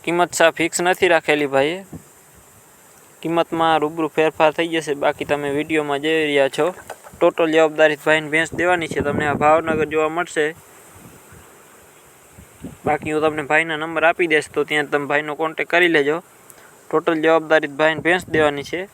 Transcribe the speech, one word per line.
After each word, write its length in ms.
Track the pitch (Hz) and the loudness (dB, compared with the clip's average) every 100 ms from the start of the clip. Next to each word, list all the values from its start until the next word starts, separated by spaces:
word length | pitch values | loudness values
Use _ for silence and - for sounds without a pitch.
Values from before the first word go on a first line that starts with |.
કિંમત 300 | - 175 175 | -2 0 0
સા 180 | - 165 | 2 2
ફિક્સ 300 | - 160 - | 2 -2 0
નથી 260 | 175 180 180 | -2 2 2
રાખેલી 400 | 165 - 151 143 | 2 2 -2 0
ભાઈએ. 380 | 135 147 180 190 - - - _ - - - _ _ - - - - | 0 0 -4 -12 -20 -20 -20 _ -20 -20 -20 _ _ -20 -20 -20 -12
કિંમતમાં 580 | 160 170 160 165 165 160 | -4 -2 0 0 2 2
રૂબરૂ 280 | 151 165 156 | 0 -2 -4
ફેરફાર 440 | - 156 - 156 | 0 0 2 0
થઈ 160 | 151 170 | 2 -2
જશે, 260 | 165 151 | -4 -4
બાકી 320 | 143 147 143 147 | -2 -2 -2 -4
તમે 240 | 147 143 | -4 -2
વીડિયોમાં 500 | 143 156 156 147 143 | -4 -2 -2 -2 -2
જોઈ 260 | 156 160 151 | 0 0 2
રહ્યા 220 | 143 135 | 2 2
છો. 260 | - 160 185 - - - - | 0 -4 -4 -18 -20 -20 0
ટોટલ 320 | 170 170 165 | 0 2 2
જવાબદારી 440 | 156 156 151 156 147 156 | 4 2 4 2 2 0
ભાઈને 240 | 156 151 | 0 0
ભેંસ 240 | 156 160 | -2 -2
દેવાની 340 | - 175 180 160 | -2 0 0 -2
છે. 120 | 143 | -4
તમને 280 | 143 147 151 | -4 -2 -2
આ 60 | |
ભાવનગર 520 | 143 151 160 160 156 151 | 0 2 2 0 -4 -2
જોવા 240 | 156 156 | -2 -2
મળશે. 460 | 165 170 165 151 165 - - - - - - - - - - - - - _ _ _ _ - - - - - 151 | -4 -6 -4 -4 -6 -20 -20 -20 -20 -20 -20 -20 -20 -20 -20 -20 -20 -20 _ _ _ _ -20 -20 -18 -18 -6 -2
બાકી 260 | 151 156 | -2 -2
હું 100 | 156 | 0
તમને 200 | 156 151 | 0 -2
ભાઈના 340 | 135 151 165 151 | 0 0 0 -6
નંબર 280 | 160 160 | -4 2
આપી 240 | 160 175 175 | 2 2 0
દઈશ, 220 | 156 - | 0 0
તો 140 | 151 | -4
ત્યાં 220 | 143 151 143 | -2 -2 0
તમે 200 | 147 139 | -2 0
ભાઈનો 300 | 147 151 143 | -2 -2 -6
કોન્ટેક્ટ 360 | 160 160 156 | -6 -4 -2
કરી 160 | 170 175 | 2 2
લેજો. 360 | 160 139 160 - - - - - - _ | 2 0 -2 -8 -20 -20 -20 -20 -20 _
ટોટલ 300 | 156 165 160 | -2 0 0
જવાબદારી 460 | 160 160 156 160 151 | 4 2 4 0 0
ભાઈને 340 | 143 156 151 | 0 0 0
ભેંસ 280 | 156 180 175 | -2 -2 -2
દેવાની 340 | 156 151 143 | 0 0 0
છે. 260 | 143 165 196 | -8 -10 -10